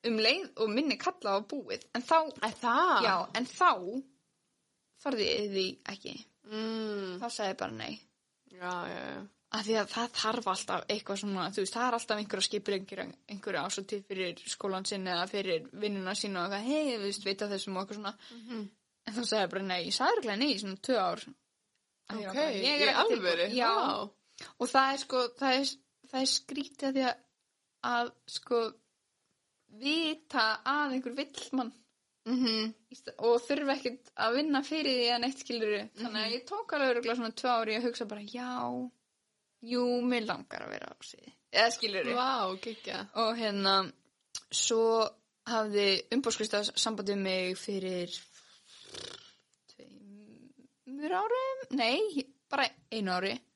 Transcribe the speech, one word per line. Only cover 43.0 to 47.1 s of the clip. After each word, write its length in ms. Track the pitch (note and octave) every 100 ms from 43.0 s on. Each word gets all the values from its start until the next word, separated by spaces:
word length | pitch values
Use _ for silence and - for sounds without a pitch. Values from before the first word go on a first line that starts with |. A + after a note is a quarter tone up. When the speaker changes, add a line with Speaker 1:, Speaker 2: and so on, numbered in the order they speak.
| G3
Speaker 1:
Og 220 | G#3+ A3+ A#3
hérna, 560 | A3 G3+ F#3+ G3 F#3 - _ _ _ - -
svo 600 | - - A3+ A3+ A3+ A3 - _ _ -
hafði 560 | A3+ G#3+ G3+ G3+ F#3+ -
umboðsskrifstofa 640 | A#3+ A3+ - G#3+ G#3 G#3 -
samband 320 | A3 G#3+
við 80 | G3+